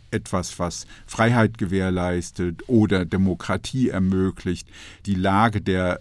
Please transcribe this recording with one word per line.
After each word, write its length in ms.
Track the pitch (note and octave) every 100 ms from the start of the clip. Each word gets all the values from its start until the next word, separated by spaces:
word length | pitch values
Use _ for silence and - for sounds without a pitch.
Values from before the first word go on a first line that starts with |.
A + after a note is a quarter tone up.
| -
etwas, 480 | G#2+ - F#2 F2 -
was 280 | F2 - - - -
Freiheit 520 | - A2+ A#2+ A2 -
gewährleistet 1040 | F#2+ F#2+ F#2 F2+ F2+ F2+ E2+ - F2 E2 -
oder 380 | A#2 G#2+ F#2+
Demokratie 840 | E2+ F#2+ F#2+ E2+ - - - C3 B2
ermöglicht. 760 | F#2+ F#2+ F#2+ F#2+ F2+ F#2+ F2+ - - - -
Die 100 | G2+
Lage 460 | F2+ F#2+ G2 A#2 G2+
der 400 | - F#2 F2+ F2+